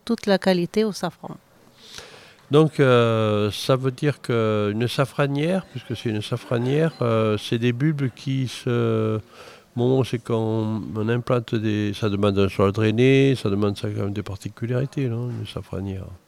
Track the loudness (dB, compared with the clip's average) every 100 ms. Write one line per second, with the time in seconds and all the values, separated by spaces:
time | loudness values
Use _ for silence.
0 | -4 -2 2 2 2 2 0 0 -2 -2
1 | -8 -8 -14 -16 _ _ _ _ -20 -20
2 | -20 -20 -20 -20 2 4 4 4 4 6
3 | 4 4 2 2 0 -2 0 0 0 -2
4 | -2 -2 -2 0 2 2 0 0 -2 0
5 | -2 0 -2 0 0 -2 -4 -12 -10 -8
6 | -4 -4 -4 -6 -4 -2 0 0 0 0
7 | 0 2 2 0 -2 0 0 0 0 0
8 | -2 -4 -6 -4 -4 -4 -2 0 0 0
9 | 0 -2 -6 -18 -20 -20 _ 0 2 2
10 | 2 -2 -2 -2 0 0 -2 -4 -6 -4
11 | -2 -2 0 -2 -2 -2 -2 0 -2 -2
12 | -2 2 2 4 2 2 2 2 2 4
13 | 6 6 4 2 0 0 0 -2 -6 -4
14 | -4 -6 -8 -8 -10 -8 -4 -4 -4 -4
15 | -4 -4 -6 -8 -8 -10 -10 -8 -6 -8
16 | -10 -16